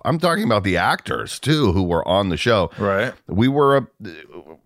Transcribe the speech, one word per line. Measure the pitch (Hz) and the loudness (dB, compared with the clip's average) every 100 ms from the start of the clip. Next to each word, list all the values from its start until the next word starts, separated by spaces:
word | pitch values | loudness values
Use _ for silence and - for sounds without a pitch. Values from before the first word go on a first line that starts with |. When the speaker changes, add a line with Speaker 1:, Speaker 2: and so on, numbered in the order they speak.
Speaker 1:
I'm | - 160 | -4 -2
talking | 170 170 | 0 0
about | 214 107 | 0 0
the | 98 87 | 0 0
actors, | 98 175 - - 107 - | 0 -2 -4 -8 -8 -8
too, | - 151 120 | -2 2 2
who | 90 | 2
were | 90 85 - | 0 0 2
on | 92 98 | 2 2
the | 80 | -2
show. | 120 110 85 - | 0 2 0 -2
Speaker 2:
Right. | 101 98 123 - - | -2 0 -2 -6 -6
Speaker 1:
We | 87 127 | 0 2
were | 139 143 139 | 4 4 2
a, | 127 _ 104 78 76 80 71 80 | 0 _ -16 -16 -18 -20 -20 -20